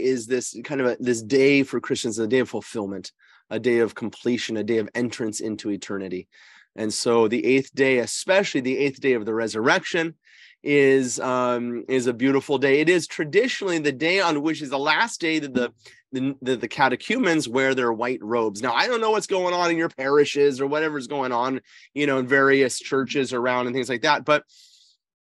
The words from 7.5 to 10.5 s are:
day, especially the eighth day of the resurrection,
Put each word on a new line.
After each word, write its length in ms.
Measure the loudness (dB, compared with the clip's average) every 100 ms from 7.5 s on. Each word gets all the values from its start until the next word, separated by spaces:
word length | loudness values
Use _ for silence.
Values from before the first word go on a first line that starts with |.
| 2 0
day, 240 | 0 2 2
especially 600 | -2 -4 0 2 2 -2
the 160 | -2 0
eighth 220 | -2 0
day 120 | 0
of 120 | 0 0
the 80 |
resurrection, 800 | -2 -2 0 2 2 0 -2 -2 -6 _ -20 -20